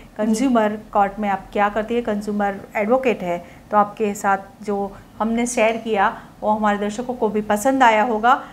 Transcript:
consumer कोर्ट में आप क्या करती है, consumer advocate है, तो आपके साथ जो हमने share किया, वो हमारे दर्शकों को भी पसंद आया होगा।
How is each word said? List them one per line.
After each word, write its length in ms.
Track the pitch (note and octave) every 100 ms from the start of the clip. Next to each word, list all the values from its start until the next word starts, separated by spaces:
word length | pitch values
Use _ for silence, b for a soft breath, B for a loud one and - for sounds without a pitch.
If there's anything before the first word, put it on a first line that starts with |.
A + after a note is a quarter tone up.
| B -
consumer 520 | G#3+ A3 C4+ A#3+ G#3+
कोर्ट 420 | G#3+ - G#3+ G3 G3+
में 100 | G#3
आप 160 | F#3+ -
क्या 160 | G3+ G#3
करती 260 | G#3+ G#3 A#3+
है, 60 |
consumer 540 | A#3 G#3 G#3 G#3 G3+ G3 - -
advocate 480 | G#3 C4 C4 G#3
है, 220 | F3+ F3 B B -
तो 60 | G#3
आपके 360 | G3+ - G#3
साथ 240 | G3+ G3+ G3 - -
जो 280 | G#3 G3+ G3 B B -
हमने 260 | A3 A#3 A#3+
share 320 | B3 A3 A#3
किया, 440 | A3+ G#3 G#3 B B -
वो 80 | G#3
हमारे 280 | G#3+ G#3+ G3+
दर्शकों 360 | G3+ G#3 B3
को 160 | B3 A3
भी 120 | G#3+
पसंद 420 | G#3 G#3 C4+ C4
आया 200 | A#3+ G#3+
होगा। 400 | A#3 G#3+ A#3 C#4 B